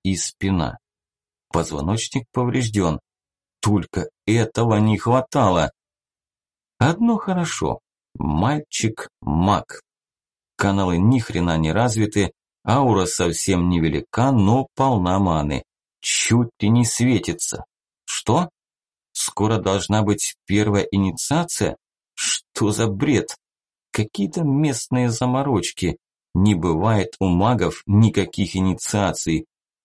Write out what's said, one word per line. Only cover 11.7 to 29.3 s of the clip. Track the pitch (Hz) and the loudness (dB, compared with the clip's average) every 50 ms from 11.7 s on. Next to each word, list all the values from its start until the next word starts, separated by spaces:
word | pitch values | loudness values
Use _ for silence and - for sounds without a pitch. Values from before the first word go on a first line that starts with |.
развиты, | 80 104 123 120 107 110 107 104 - 104 95 - - _ _ _ _ _ _ | 0 0 0 0 0 -2 -2 0 0 -2 -2 -2 -4 _ _ _ _ _ _
аура | - 117 139 139 120 104 98 90 | -2 0 2 2 2 2 2 2
совсем | 90 - - 90 85 80 - - 98 95 87 87 90 | 0 -2 -2 -2 -2 -2 -2 -2 0 0 2 2 2
невелика, | 90 85 80 80 71 71 - - - 113 123 139 | 2 2 2 0 0 -2 -6 -4 -2 0 2 2
но | 135 110 95 101 120 135 - - _ | 4 4 4 4 2 2 0 -4 _
полна | - 135 135 123 98 90 90 92 98 | -2 0 0 2 0 0 0 2 2
маны. | 101 90 80 78 73 76 69 - - _ _ _ _ _ _ _ | 2 2 2 0 -2 -2 -4 -6 -8 _ _ _ _ _ _ _
Чуть | - - - - - - 113 120 120 117 - - | -6 -4 -4 -2 0 2 2 2 2 0 -4 -2
ли | 104 104 | 2 2
не | 117 120 120 | 4 4 2
светится. | 117 - - 120 131 123 95 - - 82 - - - - - - - _ _ _ _ _ _ _ | 2 0 0 2 2 2 0 0 -4 -6 -6 -6 -8 -8 -10 -12 -16 _ _ _ _ _ _ _
Что? | - - - - - 120 165 175 - - _ _ _ _ _ _ _ _ _ _ _ _ - | -10 -10 -6 -2 0 0 0 0 -2 -8 _ _ _ _ _ _ _ _ _ _ _ _ -8
Скоро | - - - - 104 107 113 | -8 -6 -4 -2 0 0 0
должна | 101 90 95 98 98 - - 104 110 104 | 0 0 0 0 0 0 0 0 2 2
быть | 104 101 156 - - - - _ | 2 0 0 -2 -6 -8 -10 _
первая | - 98 104 104 104 101 202 - - | 0 0 2 2 2 2 0 0 0
инициация? | 95 101 98 95 82 - - - 143 165 170 - - - 104 78 - - _ _ _ _ _ _ _ | 0 0 0 0 -2 -4 -4 -2 -2 -2 -2 -2 -4 -4 -4 -4 -4 -8 _ _ _ _ _ _ _
Что | - - - - - - _ _ - 113 101 | -8 -6 -4 -4 -6 -8 _ _ -2 -2 0
за | 104 113 117 | 0 0 -2
бред? | 107 98 98 147 151 131 95 - - - - _ _ _ _ _ _ _ _ _ _ | -2 0 0 0 2 2 2 0 -2 -8 -16 _ _ _ _ _ _ _ _ _ _
Какие-то | - - 107 - - 202 202 170 - 180 160 | -4 -4 -4 -4 -2 -4 -4 -2 -2 -2 -2
местные | 139 135 147 156 147 123 117 - - 131 127 123 117 | 0 2 2 2 0 0 -4 -4 -2 -2 0 0 0
заморочки. | 113 - 127 127 127 135 139 143 120 92 - - - - 95 82 - - _ _ _ _ _ _ - | 0 -2 -2 -2 -2 -2 0 0 0 0 0 -4 -6 -4 -4 -4 -4 -4 _ _ _ _ _ _ 0
Не | 87 98 107 101 | 2 4 4 4
бывает | 82 85 90 80 80 98 113 110 101 92 - - - | 2 2 0 0 0 2 2 2 0 0 -4 -4 -2
у | 95 | 0
магов | 92 87 87 101 120 123 101 92 80 - - - | 0 2 2 2 2 2 2 0 -2 -4 -6 -2
никаких | - 104 104 113 101 - 101 92 - - - 98 - - | 2 4 6 6 6 4 2 -2 -2 -2 -4 -4 -2 -2
инициаций. | 95 92 95 87 - - - - 104 98 85 78 - - 85 | -2 0 0 -2 -2 -4 -4 -2 0 0 -2 -2 -4 -2 -2